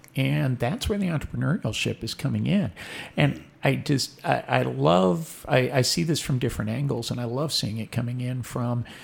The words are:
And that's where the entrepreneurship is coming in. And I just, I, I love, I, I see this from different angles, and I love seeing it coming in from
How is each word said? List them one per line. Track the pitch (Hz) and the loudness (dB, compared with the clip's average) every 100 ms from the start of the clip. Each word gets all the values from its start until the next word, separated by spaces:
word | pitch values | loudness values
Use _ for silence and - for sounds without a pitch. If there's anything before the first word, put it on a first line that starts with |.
| - - | -8 0
And | 135 147 143 123 | 2 2 2 0
that's | 120 226 - | 0 -2 -2
where | 208 | 0
the | 185 | 0
entrepreneurship | 151 - 120 131 165 113 107 113 107 | -2 -4 -2 0 0 0 -2 -2 -2
is | 113 | -6
coming | - 139 110 120 | -4 -2 0 2
in. | 196 120 - - - - - | 2 0 -4 -14 -12 -6 2
And | 143 - - - | 2 2 -10 -2
I | 139 131 | 0 0
just, | 139 139 - - - | 0 0 -2 -6 -2
I, | 131 - | -2 2
I | 127 | 0
love, | 127 127 143 175 185 170 160 - - | 0 2 4 6 4 2 -2 -10 2
I, | 135 127 | 2 4
I | 135 | 2
see | 123 - | 2 2
this | 165 143 | 2 0
from | - 131 | 0 0
different | 120 - 107 | 0 -2 -2
angles, | 117 143 117 117 | -2 -2 -2 -2
and | 117 | -4
I | 120 | -2
love | 123 151 | -2 -2
seeing | - 107 110 | -2 -2 -4
it | 110 | -4
coming | - 120 123 | -2 -2 -2
in | 123 127 | -4 -4
from | 120 131 123 120 117 - | -4 -4 -2 -2 -4 -10